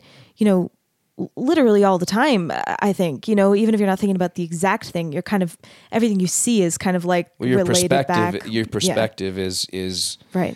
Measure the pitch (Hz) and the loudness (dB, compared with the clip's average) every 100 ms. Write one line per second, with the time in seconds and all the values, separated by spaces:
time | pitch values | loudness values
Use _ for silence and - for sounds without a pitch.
0 | _ - - - 208 185 175 - _ _ | _ -20 -20 -2 2 2 0 -8 _ _
1 | _ - 185 - 254 330 240 208 196 180 | _ -12 -10 -4 0 4 4 6 4 2
2 | 175 208 302 214 160 62 - - 202 190 | 0 0 2 2 0 -4 -6 -2 -2 0
3 | 175 127 - 202 196 202 226 220 196 190 | -2 -4 0 2 4 4 2 2 0 0
4 | 202 190 180 - 170 165 190 226 - 175 | 0 0 -2 -4 -6 -2 0 0 -4 -8
5 | 165 147 - 202 175 - - - _ 233 | -6 -6 -2 -2 -2 -6 -20 -20 _ 0
6 | 226 196 180 - 240 226 175 - 190 180 | 0 2 0 0 0 2 2 0 -2 -2
7 | 175 175 - - 123 196 180 180 180 139 | 0 -2 -2 -4 0 2 2 0 2 0
8 | 135 175 175 196 - 110 110 107 180 113 | 2 0 0 -4 -4 -4 -2 -2 0 0
9 | 110 - 95 95 95 92 - 92 92 90 | -2 -4 -6 -4 -4 -4 -6 -6 -6 -6
10 | - - _ 185 170 | -6 -8 _ -4 -4